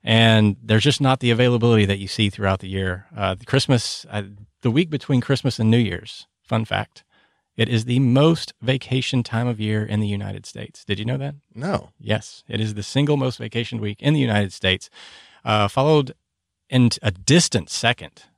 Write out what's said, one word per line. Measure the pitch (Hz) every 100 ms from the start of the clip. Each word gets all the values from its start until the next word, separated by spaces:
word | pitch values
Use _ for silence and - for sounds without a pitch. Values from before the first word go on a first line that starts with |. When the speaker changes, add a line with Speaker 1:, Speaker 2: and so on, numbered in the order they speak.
Speaker 1:
and | 113 113 113 110 107 98
there's | 113 110
just | 143 -
not | 135 131
the | 123
availability | 117 123 120 117 110 98
that | 101
you | 98
see | - 104
throughout | - 98 95
the | 95
year. | 95 95 90 - -
Uh, | 95 95
the | -
Christmas, | 135 - 123 - - -
uh, | 104 98 101 104 _
the | 123
week | 123 175
between | 151 - 131
Christmas | - 135 131 -
and | 110
New | 117
Year's, | 107 90 - - - _
fun | _ 113 113
fact, | 98 110 - _ _ _ _ _ -
it | -
is | 120
the | 120 123
most | 131 127 156 165 - -
vacation | 123 131 - 127 - 127
time | 113 113 123
of | 110
year | 107 107
in | 107 104
the | 107
United | 101 98 98 98
States. | 110 - - -
Did | 98
you | 110
know | 135
that? | 139 143 _
Speaker 2:
No. | 113 175 196 - _
Speaker 1:
Yes. | 107 107 - - -
It | 110
is | 110 104
the |
single | 98 135 147 147
most | 131 -
vacation | 117 - 117 113
week | 107 104
in | 143
the | 151
United | 127 104 98
States, | - 95 92 - - - - _ _
uh, | - 107 101
followed | - 143 151 131 - _ _ _ _ _
in | 131 120 -
a | 110
distant | 90 - 165 - 107 78
second | - 113 113 76 _ _